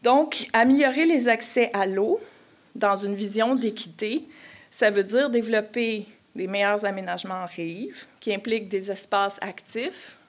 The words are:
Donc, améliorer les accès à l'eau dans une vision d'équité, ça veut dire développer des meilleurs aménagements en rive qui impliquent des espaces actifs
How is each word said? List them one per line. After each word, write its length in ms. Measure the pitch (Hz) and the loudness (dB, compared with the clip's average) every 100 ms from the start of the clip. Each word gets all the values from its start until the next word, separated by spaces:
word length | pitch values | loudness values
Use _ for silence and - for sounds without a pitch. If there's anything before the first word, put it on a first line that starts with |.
Donc, 480 | 233 262 302 - - | 6 4 4 -2 0
améliorer 540 | 226 240 269 277 262 330 | 4 6 6 4 4 4
les 240 | 320 240 | 4 4
accès 400 | 226 - - 233 | 0 0 0 0
à 120 | 202 196 | 2 0
l'eau 340 | 190 214 415 - - - _ _ - | 0 0 0 -2 -20 -20 _ _ -2
dans 220 | 208 196 | 0 2
une 180 | 202 202 | -2 -4
vision 400 | 208 208 226 262 | -4 0 2 2
d'équité, 680 | 220 208 170 160 214 269 - - - - - | 0 -4 -12 -8 -4 -4 -6 -20 -20 -20 -16
ça 200 | - 220 | 0 2
veut 140 | 202 | 2
dire 260 | 196 226 285 | 2 2 2
développer 800 | 233 220 220 214 240 233 214 208 - _ - | 2 2 -2 -2 -4 -2 -2 -8 -18 _ -8
des 120 | 190 | -4
meilleurs 360 | 202 202 208 | 0 2 2
aménagements 520 | 208 196 185 180 190 185 | 0 -4 -6 -6 -6 -8
en 100 | 180 | -8
rive 600 | - 165 170 262 - - _ | -8 -8 -8 -10 -12 -18 _
qui 140 | - | -4
impliquent 340 | 202 220 226 202 | -4 -2 -4 -2
des 240 | 196 190 | -6 -4
espaces 460 | 196 - 202 196 202 | -8 -2 0 0 -2
actifs 800 | 196 185 - 220 269 370 - - | -10 -10 -10 -8 -8 -10 -18 -20